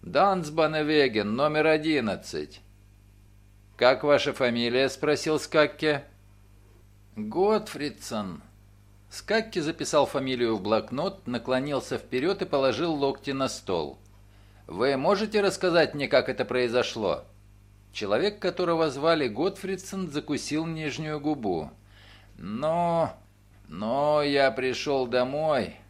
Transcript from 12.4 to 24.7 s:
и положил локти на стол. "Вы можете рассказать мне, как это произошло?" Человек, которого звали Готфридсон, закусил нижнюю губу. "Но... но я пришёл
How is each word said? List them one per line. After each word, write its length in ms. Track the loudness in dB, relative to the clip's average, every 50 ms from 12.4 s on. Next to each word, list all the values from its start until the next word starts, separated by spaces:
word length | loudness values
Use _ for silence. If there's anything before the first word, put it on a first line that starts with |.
и 40 | -4
положил 480 | -2 0 2 2 2 2 0 -2 -2 0
локти 380 | 0 0 -2 -2 -4 -6 -6
на 180 | -4 -2 -2 -4
стол. 480 | -4 -8 -6 -2 -2 -2 -2 -4 -8 -16 -20 -20 -20 -20 -20 -20 -20 -20 -20 -20 -20 -20 -16 -12
"Вы 280 | -4 0 0 0 0
можете 460 | 2 2 2 2 2 0 -2 0 0
рассказать 520 | 0 0 0 0 -2 2 4 4 2 2 0
мне, 120 | -6 -4 2
как 220 | 2 2 2 2
это 160 | -2 -4 -2
произошло?" 800 | -2 0 0 0 2 2 0 0 0 -4 -2 0 0 0 -2 -4 -16 -20 -20 -20 -20 -20 -20 -20 -20 -20 -20 -20 -16
Человек, 480 | -12 -10 -2 0 0 0 0 -2 -4 -2
которого 500 | -6 -4 -2 -2 0 0 2 2 2 0
звали 380 | 0 0 2 2 2 2 0 -2
Готфридсон, 840 | -2 -2 -2 -2 -2 -4 -8 -6 -6 -6 -8 -10 -8 -8 -6 -4
закусил 560 | -6 -8 -4 -4 -4 -4 -4 -4 -4 -4 -4
нижнюю 540 | -4 -6 -6 -6 -6 -6 -6 -6 -6 -6 -4
губу. 520 | -2 -2 -2 -2 -2 -2 -2 -2 -4 -8 -12 -20 -20 -20 -20 -20 -20 -20 -20 -20 -20 -20 -20 -14
"Но... 760 | -12 -8 -8 -4 -4 -2 0 0 0 0 2 0 0 -2 -4 -12 -20 _ _ _ _ _ -20 -20 -20 -16
но 540 | -10 -8 -4 -2 0 0 2 4 4 2
я 300 | 2 2 4 4 4 4
пришёл 560 | 2 0 -2 -2